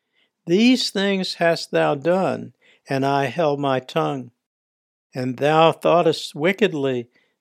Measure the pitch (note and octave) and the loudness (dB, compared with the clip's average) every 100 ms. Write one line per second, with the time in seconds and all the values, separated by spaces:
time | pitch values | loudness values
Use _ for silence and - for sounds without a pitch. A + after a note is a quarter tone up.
0 | _ _ _ _ - F#3 A#3+ B3 - G3 | _ _ _ _ -2 4 4 4 0 -2
1 | G3 F#3+ F3+ - E3+ D#3+ - E3+ D#3 C#3+ | -2 -2 -4 0 0 0 -2 0 0 0
2 | E3 F#3 D#3+ A#2 A#2 - _ _ - C3+ | 0 0 0 -4 -8 -18 _ _ -6 -2
3 | C3+ C#3 C3+ E3 D#3 C#3+ C#3 C3 C3 D#3+ | 0 0 -2 -2 -2 0 -2 -2 -2 -4
4 | D#3 C#3 B2 _ _ _ _ _ _ _ | -4 -6 -10 _ _ _ _ _ _ _
5 | _ C3 B2+ B2 C#3+ D#3 E3 - D#3 E3+ | _ -6 -6 -2 0 4 4 4 2 2
6 | E3 D3 - D3 E3+ G3+ G3 D#3 C#3 B2 | 2 -2 -6 -4 -4 0 -2 0 -2 -2
7 | A#2 _ _ _ | -6 _ _ _